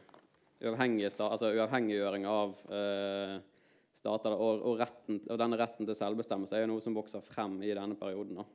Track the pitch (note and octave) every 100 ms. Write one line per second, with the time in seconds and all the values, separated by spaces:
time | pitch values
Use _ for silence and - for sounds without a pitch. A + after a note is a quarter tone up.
0 | - - - _ _ - A#2 A2+ B2+ A2
1 | G2+ - G#2 G#2+ A2 A2 A2 B2+ A2 G#2
2 | G2+ G2 G2 G#2+ G2+ G2 - G2+ G2+ G2
3 | G2 G2 G2 F#2+ - _ _ _ _ -
4 | G#2+ G#2+ A2 G2+ A2+ A2 A#2+ A2+ A#2+ -
5 | - G#2 - A#2 A#2 A2+ A#2 - G#2+ G#2
6 | G2+ A2 A2 G2 G2 G#2+ A2 A2 A#2 G#2+
7 | G#2+ G#2 - - G#2 F#2+ G#2 G2+ G2+ G2+
8 | G2 F#2+ G#2 F#2 G#2